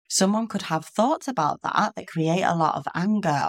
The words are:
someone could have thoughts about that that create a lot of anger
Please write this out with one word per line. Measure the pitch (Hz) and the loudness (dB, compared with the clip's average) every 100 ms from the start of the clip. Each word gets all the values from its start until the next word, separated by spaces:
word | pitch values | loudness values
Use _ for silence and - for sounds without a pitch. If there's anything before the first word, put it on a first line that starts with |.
| - | -4
someone | - 190 214 226 | 2 2 2 -2
could | 202 | -6
have | - 160 - | -4 -4 -4
thoughts | - 233 - - | 0 2 2 -2
about | 254 151 - | -2 0 -2
that | - - 208 - | -2 0 0 -2
that | - | -8
create | 165 160 175 | -2 0 2
a | - 170 | 2 2
lot | 160 - | 2 0
of | 147 | -4
anger | - 185 214 170 143 | -4 0 0 0 0